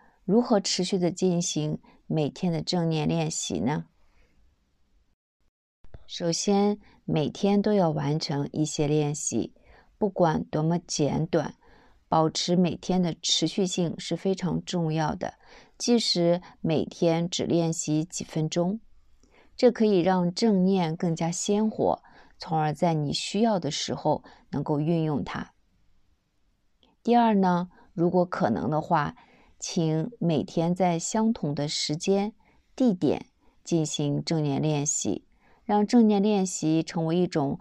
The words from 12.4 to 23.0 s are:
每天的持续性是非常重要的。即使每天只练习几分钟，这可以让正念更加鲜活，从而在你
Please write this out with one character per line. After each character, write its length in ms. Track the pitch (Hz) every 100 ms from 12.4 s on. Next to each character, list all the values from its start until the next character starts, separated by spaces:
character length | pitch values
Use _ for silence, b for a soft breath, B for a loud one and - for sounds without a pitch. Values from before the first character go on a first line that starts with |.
| - 175
每 180 | 175
天 260 | - - 185
的 140 | 175 -
持 240 | - - 160
续 180 | -
性 300 | 185 - 165 -
是 160 | - 170
非 180 | 196
常 300 | 185 175 160
重 280 | - 180 160
要 220 | 160 156
的。 200 | 143 - - B B B _
即 220 | - 240
使 420 | - 175 170 175 B B
每 240 | 165 151
天 460 | 85 - 170 165 170
只 140 | -
练 280 | - 165 165
习 320 | 165 - 151
几 180 | 165 -
分 280 | - 160 156
钟， 300 | 175 175 220 - - _ _ b b b -
这 140 | 247
可 160 | - 214
以 140 | 190
让 340 | 170 185 175
正 280 | 175 233 190
念 320 | 185 190 165
更 220 | 160 175 160
加 140 | 165
鲜 400 | 170 - 208 220
活， 320 | - 101 - B B B B
从 200 | - 165
而 160 | 156
在 180 | 147 175
你 220 | 156